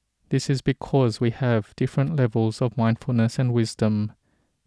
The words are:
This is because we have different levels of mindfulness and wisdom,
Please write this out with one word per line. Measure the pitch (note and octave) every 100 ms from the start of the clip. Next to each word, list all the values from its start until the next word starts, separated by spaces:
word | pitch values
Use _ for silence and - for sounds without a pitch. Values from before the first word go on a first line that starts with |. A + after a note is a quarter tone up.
| _ _ -
This | C#3 -
is | C3+
because | - C3+ - C#3 B2+ A2
we | A#2+
have | A2+ B2+ A2+ G#2 -
different | B2+ - C#3 D#3+
levels | B2 A#2 A2 A2
of | B2+ A2+
mindfulness | A2+ A2+ - B2 A2+ -
and | B2+
wisdom, | A#2+ A2 - G#2+ G#2+ G#2+ - _ _ _ _